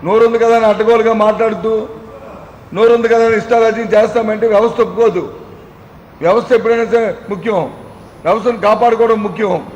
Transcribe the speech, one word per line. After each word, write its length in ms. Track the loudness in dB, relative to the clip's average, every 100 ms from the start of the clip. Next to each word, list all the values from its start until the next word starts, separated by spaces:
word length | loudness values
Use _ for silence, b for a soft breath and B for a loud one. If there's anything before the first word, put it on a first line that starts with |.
నోరుంది 340 | 0 2 4 2
కదా 180 | 2 2
అని 100 | 2
అడ్డగోలుగా 460 | 2 2 2 2
మాట్లాడుతూ, 760 | 2 0 2 -2 -2 -4 -4 -4 -14 -18 -20 -20 -20 -20 -20 -12
నోరుంది 340 | 0 4 4 4
కదా 180 | 2 2
అని 100 | 0
ఇష్టారాజ్యం 480 | 0 2 2 0
చేస్తామంటే 640 | 0 2 2 0 -2 -2 0
వ్యవస్థ 340 | 2 0 0
ఒప్పుకోదు. 540 | -2 2 0 0 -6 -12 -20 -20 -20 -20 -20 -20 -20 -6
వ్యవస్థ 320 | -2 0 2
ఎప్పుడైనా 320 | 0 2 -2
సరే 340 | 0 0 -2 -6 -10
ముఖ్యం, 300 | -8 -4 -4 -4 -10 -20 -20 -20 -8
వ్యవస్థను 320 | -2 0 0 -2
కాపాడుకోవడం 640 | 0 2 2 2 2 0
ముఖ్యం. 440 | -2 -4 -4 -4 -6